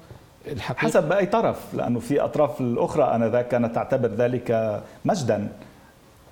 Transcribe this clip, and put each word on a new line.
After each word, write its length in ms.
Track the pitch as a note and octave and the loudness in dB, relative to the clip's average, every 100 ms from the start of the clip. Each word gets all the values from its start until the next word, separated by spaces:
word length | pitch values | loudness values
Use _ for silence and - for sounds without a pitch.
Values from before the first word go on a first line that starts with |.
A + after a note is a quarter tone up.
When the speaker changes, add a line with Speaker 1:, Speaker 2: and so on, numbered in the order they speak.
| - - - - - | -20 -20 -20 -20 -12
Speaker 1:
الحقيقة 420 | C#3+ - C3 - | -8 -6 -2 2
Speaker 2:
حسب 240 | A3 D#3 | 2 2
أي 140 | F#3+ F#3 | 2 2
طرف، 480 | A3 F#3 - - | 2 0 -2 -6
لأنه 260 | - C2+ A#2+ | -4 -2 -2
في 200 | - C#3 | 0 0
أطراف 400 | - C#3 D3 - | 0 2 0 0
الأخرى 440 | B2 A#2+ E3+ E3 | -2 0 0 2
آنذاك 440 | C3 A#2 A2+ A#2+ A#2+ | 2 2 2 2 2
كانت 260 | B2 A2+ | 0 0
تعتبر 340 | A#2 G#2+ C3 A#2+ | -2 0 0 0
ذلك 760 | G#2 B2 B2 - A2+ A2 G#2 - - | 2 0 0 0 0 0 -4 -8 -6
مجدا. 480 | C#3+ F#3 A#2+ G#2 G#2 - - - - - - - - | -2 0 0 0 -2 -10 -18 -20 -20 -20 -20 -20 -20